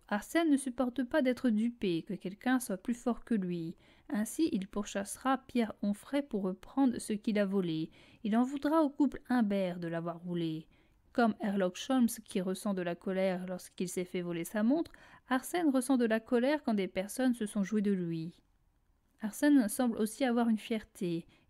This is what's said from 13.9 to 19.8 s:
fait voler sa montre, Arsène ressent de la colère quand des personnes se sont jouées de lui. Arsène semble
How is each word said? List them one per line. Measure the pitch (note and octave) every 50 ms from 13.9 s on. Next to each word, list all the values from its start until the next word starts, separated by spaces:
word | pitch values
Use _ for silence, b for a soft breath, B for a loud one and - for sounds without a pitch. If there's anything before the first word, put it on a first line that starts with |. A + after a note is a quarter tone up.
| - F#3 F3+
fait | - - F3+
voler | F3 F3 E3+ E3 E3+
sa | - - G#3+ G#3+
montre, | A3+ C#4 E4+ D#4+ - - B B B B B B -
Arsène | B3+ C4 - - - F4 F4 D4+
ressent | B3+ C4 B3 - C4+
de | B3 A#3+
la | A3+ A3 A3
colère | A3 - B3+ A#3+ A#3+ C4+ D4+ D4
quand | - - A3
des | G3+ F#3 F#3
personnes | - F#3+ F#3 G#3 - - B3+ B3+ A#3+
se | - G#3+
sont | G#3 - G#3+ G3
jouées | F3+ A3 G#3+
de | G3 G#3 G3+
lui. | F#3 F3 E3+ E3 E3 D#3+ F3 - _ _ _ _ _ _ _ _ _ _ _ _ _ _ _ _ _
Arsène | - G#3 - - - D4 D4 C4+ A3+ G#3
semble | - -